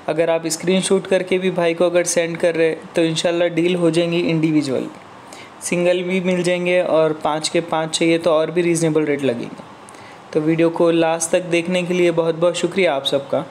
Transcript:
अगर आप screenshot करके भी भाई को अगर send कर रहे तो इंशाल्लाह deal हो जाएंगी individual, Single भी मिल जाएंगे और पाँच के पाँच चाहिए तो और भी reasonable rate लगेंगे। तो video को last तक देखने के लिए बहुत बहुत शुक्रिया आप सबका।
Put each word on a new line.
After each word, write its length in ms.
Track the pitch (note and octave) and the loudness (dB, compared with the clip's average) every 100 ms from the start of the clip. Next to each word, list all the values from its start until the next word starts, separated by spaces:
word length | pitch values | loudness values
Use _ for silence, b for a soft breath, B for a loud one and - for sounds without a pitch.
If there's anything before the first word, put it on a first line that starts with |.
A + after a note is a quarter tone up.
अगर 260 | - D#3 E3 | -4 -2 0
आप 160 | E3 E3 | 0 -2
screenshot 560 | D#3 - F#3+ F3+ F#3+ F#3+ | -4 0 0 2 0 2
करके 300 | F#3+ F#3 F#3 | -2 0 -2
भी 100 | F#3 | 0
भाई 220 | F3 F3 | 0 0
को 120 | E3+ F3 | 2 2
अगर 180 | F3 E3+ | 2 0
send 300 | - E3+ E3 | 0 -2 0
कर 180 | F3 D#3+ | 0 2
रहे 160 | D#3+ - - - | 0 0 -4 0
तो 80 | |
इंशाल्लाह 440 | E3 D#3+ F3+ E3+ F3 | 0 0 0 0 0
deal 260 | D#3+ E3+ F3+ | 2 0 2
हो 160 | E3+ | 2
जाएंगी 280 | D#3+ E3+ E3+ | 2 0 0
individual, 680 | F3 E3 D#3 D3+ C3+ A#2+ A#2 - - - B B B B | 0 0 2 2 0 -4 -4 -12 -20 -20 B B B B
Single 400 | - F3 F3 F3+ | -4 0 2 0
भी 160 | F3+ F#3+ | 0 -2
मिल 200 | F3+ F3+ | 0 0
जाएंगे 380 | F3 F3+ F3 F3+ | 0 0 2 0
और 300 | F3 D#3 D#3+ D#3 | 2 2 2 0
पाँच 260 | D#3+ D3+ D#3 | -2 -2 -2
के 120 | E3+ | -2
पाँच 340 | E3 D#3+ D#3+ - | -2 -4 -2 0
चाहिए 200 | E3 E3 | 2 2
तो 140 | E3+ | 2
और 200 | D#3 D#3+ | 2 0
भी 100 | E3 | 0
reasonable 440 | F3 E3 E3 D3+ D3+ | 0 2 2 2 0
rate 160 | C#3+ | 0
लगेंगे। 400 | C3+ A#2+ - - - - - B B B - | -2 -2 -8 -14 -18 -20 -20 B B B -6
तो 80 | D#3+ | -2
video 280 | D#3 E3 E3 | 0 2 2
को 180 | E3 E3+ | 2 2
last 400 | E3 E3 E3 E3 | 4 2 0 0
तक 120 | F#3 F3 | -2 0
देखने 360 | E3+ E3+ F3+ | -2 0 -2
के 100 | F3 | -2
लिए 180 | F3+ F3 | 2 2
बहुत 240 | E3 E3 D#3+ | 2 0 0
बहुत 220 | F3 E3+ | 0 0
शुक्रिया 380 | F3 F#3 F3+ C#3 | -4 0 0 0
आप 100 | C3+ | -2
सबका। 400 | C#3 C#3 B2+ - | -4 -2 -4 -4